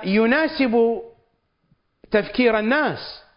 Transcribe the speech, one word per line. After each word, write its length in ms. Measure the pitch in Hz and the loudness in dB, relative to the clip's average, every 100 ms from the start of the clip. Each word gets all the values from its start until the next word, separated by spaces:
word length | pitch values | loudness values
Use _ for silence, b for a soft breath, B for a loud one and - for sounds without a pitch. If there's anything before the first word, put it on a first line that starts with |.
يناسب 1000 | 185 214 226 285 311 311 254 233 233 226 - _ _ _ _ _ _ _ _ _ - | -2 2 2 2 0 -2 0 2 0 -2 -10 _ _ _ _ _ _ _ _ _ -2
تفكير 480 | 208 - - 240 214 | -2 0 0 2 2
الناس، 640 | 220 294 247 123 - - _ | 0 0 -2 -6 -12 -20 _